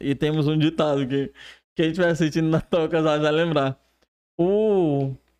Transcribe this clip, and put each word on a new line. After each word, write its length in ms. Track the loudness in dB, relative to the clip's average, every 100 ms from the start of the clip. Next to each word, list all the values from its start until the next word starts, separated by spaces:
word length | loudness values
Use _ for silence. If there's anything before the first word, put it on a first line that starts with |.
e 140 | -4 -2
temos 320 | 0 0 0
um 100 | 2
ditado 500 | 0 2 0 0 -2
que, 240 | -2 -4 -10 -20 -20 _ -2
quem 140 | -2
estiver 200 | 0 0
assistindo 380 | 2 0 0 0
na 100 | 0
Toca 420 | 0 0 0 0
já 120 | 0 2
vai 120 | 2
lembrar. 480 | 0 0 0 -2 -4 _ _ _ _ _ -4
O, 800 | 0 2 2 2 2 0 -2 -6 _ _